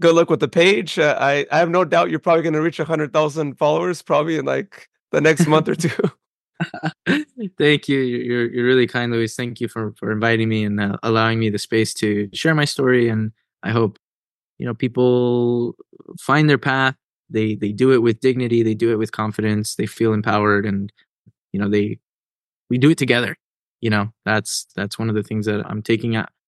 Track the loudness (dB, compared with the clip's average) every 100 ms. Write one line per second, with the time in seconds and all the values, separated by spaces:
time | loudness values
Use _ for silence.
0 | 4 4 2 0 0 4 4 2 -2 0
1 | 0 2 0 0 0 0 2 0 2 2
2 | 0 0 2 2 2 0 -2 -2 -4 -2
3 | 0 0 0 -2 -6 0 0 2 -2 -6
4 | -2 0 0 -2 -2 -4 -6 -16 -20 _
5 | _ 2 4 4 4 4 2 -2 -2 0
6 | -2 -4 _ _ _ -10 -8 -6 -10 -6
7 | -2 -2 -4 -10 -10 0 2 2 0 -2
8 | 0 -2 -2 -2 -2 0 2 4 2 0
9 | -2 -2 -2 -4 -8 -6 -8 -6 -8 -8
10 | -6 0 0 2 0 0 0 -2 -2 -2
11 | 0 0 2 0 0 -2 -2 0 0 -2
12 | -2 -2 -4 -2 0 2 0 0 2 2
13 | 2 0 -4 -8 _ _ -2 0 0 -2
14 | _ _ _ _ _ -10 -8 -4 -4 2
15 | 2 2 2 0 0 -2 -4 -8 _ -20
16 | -20 -10 0 2 2 2 0 0 -2 -4
17 | _ _ _ -4 -2 -2 -4 0 2 4
18 | 2 2 0 0 0 2 2 0 0 0
19 | -2 -4 -6 -2 -2 -2 -4 -6 -8 0
20 | 0 0 0 0 2 2 0 -4 -6 -14
21 | _ _ _ _ _ -6 0 0 0 -6
22 | _ _ _ _ _ _ -4 2 4 4
23 | 2 0 -2 -8 _ _ _ _ -2 0
24 | -2 -6 -2 -2 -2 -8 -10 -8 -8 -4
25 | -4 -4 -4 -4 -2 -4 -6 -6 -2 -2
26 | 0 -4 -6 _